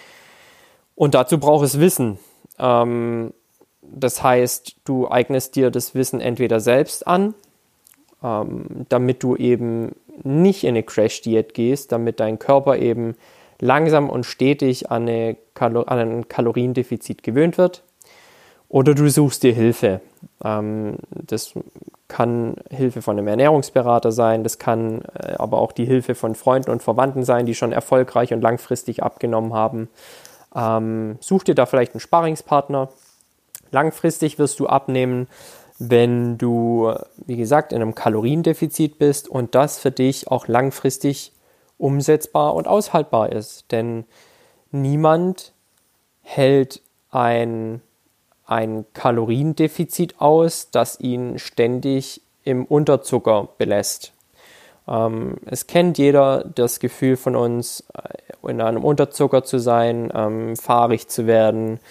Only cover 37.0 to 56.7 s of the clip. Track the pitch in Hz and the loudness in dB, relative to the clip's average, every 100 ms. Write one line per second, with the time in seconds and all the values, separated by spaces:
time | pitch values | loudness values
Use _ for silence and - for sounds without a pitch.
37 | - - - 120 113 147 156 117 110 107 | -10 -18 -10 -6 2 0 2 -2 -4 -2
38 | 117 107 117 156 170 156 160 - 151 - | -2 0 0 0 0 0 -4 -2 -4 2
39 | 147 143 - 131 120 127 147 - 139 135 | 0 0 -4 -6 0 2 2 0 -4 0
40 | 131 131 - 127 - 117 135 - 139 - | 0 0 -4 -4 0 0 0 -2 -4 -2
41 | 143 139 - _ _ _ _ _ 139 139 | -4 -4 -10 _ _ _ _ _ -2 0
42 | 139 156 - 151 147 165 156 202 208 170 | 2 2 2 0 0 0 0 0 2 -2
43 | 147 120 107 110 - - _ 117 117 113 | 0 0 0 -4 -10 -18 _ -4 -2 -6
44 | 113 _ _ _ _ _ _ 139 135 147 | -10 _ _ _ _ _ _ -4 -2 2
45 | 156 160 180 185 - _ _ _ _ _ | 4 4 0 -4 -12 _ _ _ _ _
46 | _ _ - - 135 139 131 - _ _ | _ _ -10 0 4 4 2 -4 _ _
47 | _ 131 120 117 117 113 113 113 _ _ | _ -2 0 2 0 -4 -6 -10 _ _
48 | _ _ _ _ _ 113 113 110 104 - | _ _ _ _ _ -4 -2 -6 -10 -4
49 | 131 117 110 117 151 151 156 - 170 - | 0 0 0 0 0 0 -2 -2 -6 -4
50 | 175 - 147 160 165 - - 127 117 - | -6 0 4 4 2 -2 -4 -2 -2 -4
51 | 127 123 123 123 - - 120 123 135 135 | -6 -4 -6 -8 -10 0 0 0 -2 -4
52 | 135 - _ _ - 127 127 151 151 135 | -4 -16 _ _ -4 -4 0 2 4 2
53 | - 123 113 107 - _ 110 101 101 - | 2 -2 2 2 0 _ 0 0 -2 -8
54 | - _ _ _ _ - - _ - 117 | -14 _ _ _ _ -20 -20 _ -6 -2
55 | 113 113 123 - - 123 - 175 175 151 | -2 -2 -8 -10 -10 -12 -2 0 2 4
56 | 143 143 135 135 - 160 120 | 4 6 4 2 -4 -2 -2